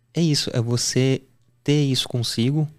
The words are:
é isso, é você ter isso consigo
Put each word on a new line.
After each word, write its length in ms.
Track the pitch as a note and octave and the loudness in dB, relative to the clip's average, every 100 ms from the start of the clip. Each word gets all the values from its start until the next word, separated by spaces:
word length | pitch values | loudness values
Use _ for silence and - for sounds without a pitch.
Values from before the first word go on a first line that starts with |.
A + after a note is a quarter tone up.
| _ | _
é 80 | D#3 | -2
isso, 280 | E3 C#3+ - | 0 0 -2
é 60 | B2+ | -2
você 600 | A#2 A#2+ - C3 C3 C3 - _ _ _ | 0 -2 0 0 2 0 -4 _ _ _
ter 180 | - D3 C#3 | 0 2 2
isso 240 | B2+ - | 0 -2
consigo 580 | B2 A#2 - A#2+ D3+ D3+ | -4 -2 0 0 0 -2